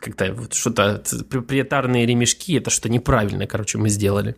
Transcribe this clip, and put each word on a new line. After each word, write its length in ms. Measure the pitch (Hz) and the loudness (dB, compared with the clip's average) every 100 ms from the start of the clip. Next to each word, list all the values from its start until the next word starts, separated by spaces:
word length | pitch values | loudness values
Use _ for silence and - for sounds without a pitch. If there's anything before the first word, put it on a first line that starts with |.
как-то 320 | - - 95 | -10 -4 -4
вот 220 | 104 117 | -4 -6
что-то, 480 | - 123 107 101 104 | -2 0 2 2 2
ц-, 180 | - 120 | -6 -8
проприетарные 840 | - 131 117 135 127 139 127 123 120 | -6 -6 -2 -2 0 0 2 2 4
ремешки, 480 | 120 120 - - | 2 2 -2 0
это 160 | 135 - | 0 0
что-то 180 | - 110 | -2 0
неправильное, 580 | 120 - 127 104 98 98 | 0 2 2 2 -2 -4
короче, 300 | 104 104 107 | -4 -4 0
мы 140 | 107 | 2
сделали. 460 | 101 98 101 101 | 2 2 2 -2